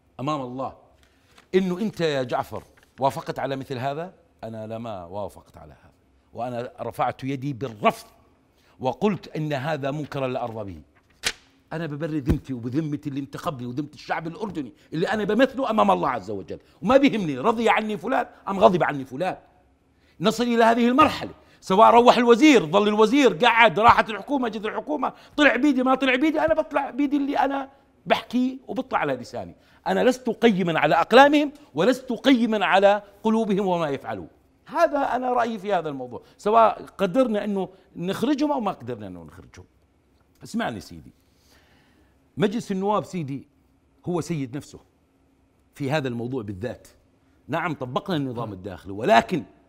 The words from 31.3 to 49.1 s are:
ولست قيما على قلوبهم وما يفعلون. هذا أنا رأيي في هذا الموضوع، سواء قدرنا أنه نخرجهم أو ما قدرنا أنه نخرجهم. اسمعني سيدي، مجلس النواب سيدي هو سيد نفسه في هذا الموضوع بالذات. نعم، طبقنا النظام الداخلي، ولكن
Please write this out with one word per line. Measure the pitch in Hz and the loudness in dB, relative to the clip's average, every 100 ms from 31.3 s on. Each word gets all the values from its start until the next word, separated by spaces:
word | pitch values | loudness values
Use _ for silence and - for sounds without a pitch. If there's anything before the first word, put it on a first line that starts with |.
| 294 294 - - | 6 0 -6 -12
ولست | 143 208 254 - | 0 0 0 -4
قيما | 226 269 247 233 214 175 | -2 2 4 4 0 2
على | 185 202 208 - _ | 6 6 4 -2 _
قلوبهم | 220 220 214 190 190 | 0 0 0 0 0
وما | 175 156 | -2 -2
يفعلون. | 131 113 101 78 _ _ _ - | -6 -8 -12 -12 _ _ _ -10
هذا | 302 320 277 | 0 0 0
أنا | - 247 254 | -4 -4 -2
رأيي | 240 240 220 | -2 -2 -6
في | 202 | -4
هذا | 185 160 | -4 -4
الموضوع، | 135 123 120 _ _ | -10 -12 -14 _ _
سواء | 202 226 214 - 143 - | 2 4 4 2 -12 -4
قدرنا | 190 254 254 208 | -2 2 2 0
أنه | 208 196 180 - _ - | -2 -4 -6 -10 _ -10
نخرجهم | 175 185 233 277 302 | -6 -2 -2 0 0
أو | 277 | -2
ما | 202 | -4
قدرنا | - 120 113 101 | -6 -10 -12 -12
أنه | 87 | -16
نخرجهم. | 78 - 62 - - _ _ _ _ _ _ _ | -18 -20 -20 -20 -20 _ _ _ _ _ _ _
اسمعني | 247 233 185 107 | -10 -6 -6 -8
سيدي، | - 82 - _ _ _ _ _ _ _ _ _ _ _ _ - | -14 -20 -20 _ _ _ _ _ _ _ _ _ _ _ _ -4
مجلس | 202 226 - | -2 -2 -6
النواب | 190 196 208 - | -4 -2 -2 -4
سيدي | 185 135 135 - _ _ _ _ _ - | -10 -8 -10 -14 _ _ _ _ _ -6
هو | 175 | -6
سيد | - 160 127 139 | -4 -6 -6 -10
نفسه | - 110 _ _ _ _ _ _ _ _ _ - | -14 -20 _ _ _ _ _ _ _ _ _ -8
في | 135 | -4
هذا | 156 131 | -2 -2
الموضوع | 117 120 131 | -6 -6 -6
بالذات. | 104 95 110 - - _ _ _ _ _ - | -8 -8 -10 -10 -18 _ _ _ _ _ -8
نعم، | 160 170 | -6 -4
طبقنا | 139 123 156 - 156 | -6 -6 -6 -4 -4
النظام | 135 117 107 | -4 -8 -10
الداخلي، | 95 98 90 95 | -10 -12 -14 -12
ولكن | 98 143 | -6 2